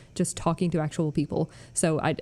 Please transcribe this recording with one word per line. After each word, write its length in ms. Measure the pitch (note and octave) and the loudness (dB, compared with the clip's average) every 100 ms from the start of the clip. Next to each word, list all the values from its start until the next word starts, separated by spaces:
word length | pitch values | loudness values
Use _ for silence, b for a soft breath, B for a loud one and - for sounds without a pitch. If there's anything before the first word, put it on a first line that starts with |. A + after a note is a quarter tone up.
| B | B
Just 220 | - F3+ - | -2 -2 0
talking 340 | F3 E3 F3 | 0 2 0
to 80 | E3 | 0
actual 320 | D3+ - D#3 | 0 0 0
people. 400 | D#3 D3 E3 E3 B B | 0 0 0 -2 B B
So 280 | - E3+ D#3+ | 0 2 2
I, 140 | D#3+ - | 0 0